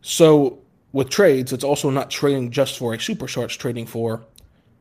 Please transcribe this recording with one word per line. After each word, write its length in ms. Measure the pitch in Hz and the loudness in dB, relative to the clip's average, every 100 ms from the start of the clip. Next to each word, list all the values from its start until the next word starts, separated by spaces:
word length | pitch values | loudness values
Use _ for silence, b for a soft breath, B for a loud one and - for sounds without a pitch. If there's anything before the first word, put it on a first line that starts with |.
So 560 | - - 160 151 135 - _ _ _ | -8 4 6 6 4 -4 _ _ _
with 160 | 135 131 | -4 -2
trades, 440 | - 190 135 127 | 4 4 4 0
it's 120 | 127 | -4
also 240 | 139 147 143 | -2 -2 0
not 220 | 135 - | -2 -4
trading 400 | - 143 139 120 | -2 0 0 -2
just 260 | 120 131 - | -2 -2 -2
for 160 | 120 | -6
a 60 | 110 | -4
superstar. 460 | - 113 127 - | -6 -6 -8 -8
It's 100 | 117 | -8
trading 320 | - 131 120 113 | -6 -6 -6 -8
for 400 | 117 113 113 - _ b b b b | -6 -4 -6 -12 _ b b b b